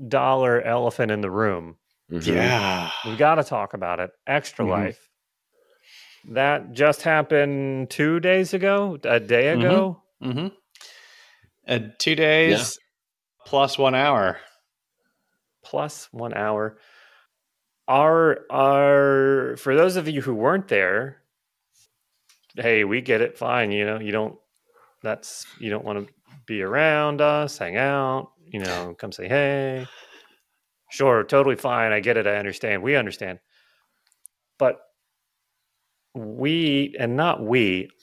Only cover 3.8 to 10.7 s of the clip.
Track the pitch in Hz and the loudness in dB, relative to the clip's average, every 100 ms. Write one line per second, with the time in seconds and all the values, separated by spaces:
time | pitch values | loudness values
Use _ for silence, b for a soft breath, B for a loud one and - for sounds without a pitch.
3.8 | 90 85 92 - - 143 - - 95 90 | -6 -4 -6 -10 -4 -4 -4 -6 -2 -2
4.8 | 92 110 _ _ _ _ _ _ b b | -2 -8 _ _ _ _ _ _ b b
5.8 | b b b b 107 113 139 147 120 120 | b b b b -8 0 0 0 -4 2
6.8 | 147 135 165 156 147 151 143 139 135 135 | 2 2 2 2 2 2 2 0 -4 -4
7.8 | 127 - 151 165 180 185 185 190 196 202 | -4 -2 0 0 2 2 2 0 0 0
8.8 | 202 151 - 117 104 120 135 175 185 190 | -2 -4 0 0 2 2 4 2 4 4
9.8 | 190 175 _ _ 127 127 185 - _ | 2 -4 _ _ -8 -6 -6 -10 _